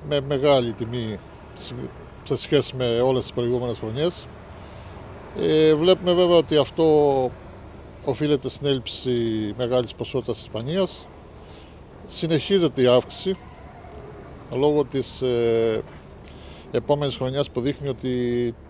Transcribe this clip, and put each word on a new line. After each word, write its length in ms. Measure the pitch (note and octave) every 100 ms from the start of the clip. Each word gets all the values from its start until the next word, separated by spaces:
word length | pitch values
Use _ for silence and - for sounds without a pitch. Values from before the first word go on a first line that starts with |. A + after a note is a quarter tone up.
| -
με 120 | C#3+
μεγάλη 520 | C#3 C#3 C#3+ C#3 A#2+
τιμή 460 | G#2 A2+ B2 A2 G2+ - - -
συ-, 180 | - - B2 - - - -
σε 120 | -
σχέση 400 | C3+ - C#3+ -
με 240 | B2+ B2 A#2
όλες 220 | B2+ B2+
τις 120 | G#2
προηγούμενες 440 | - A#2+ B2 B2 A2
χρονιές. 500 | A2+ A#2 E3+ - - - - - - - - - - - - G3+
Ε, 320 | E3+ D#3 D#3
βλέπουμε 400 | D3+ F3 F#3 F3+
βέβαια 220 | F3 F3+
ότι 220 | E3+ D3 D3+
αυτό 260 | C3+ - D#3+ D3+ D3 C3+ B2+ - - - - - - -
οφείλεται 440 | - B2+ D3+ C#3+ C3
στην 180 | - C#3+
έλλειψη 440 | C3+ - - C3 A#2+ A2+ A2 G#2+ G#2
μεγάλης 360 | A#2+ B2+ A#2
ποσότητας 400 | - A#2+ C3 A#2+
της 100 | A2
Ισπανίας. 640 | - G#2+ B2 F#3 F3+ - - - - - - - - - - - -
Συνεχίζεται 760 | - E3 D#3+ - G3 E3+ B2+
η 60 | B2
αύξηση, 500 | B2 - - F#3 F#3+ - - - - - - - - - - -
λόγω 340 | B2 D3 D3
της, 360 | C3+ C3+ A#2+ -
ε, 600 | B2+ A#2+ A#2 A2+ A2+ A2 - - - - - - - - -
επόμενης 440 | B2 - D3 C#3+
χρονιάς 340 | - B2+ C3+ C#3
που 120 | B2+
δείχνει 260 | B2+ C#3 C#3+
ότι 680 | A#2 B2+ B2 A#2+ A#2+ A#2+ A#2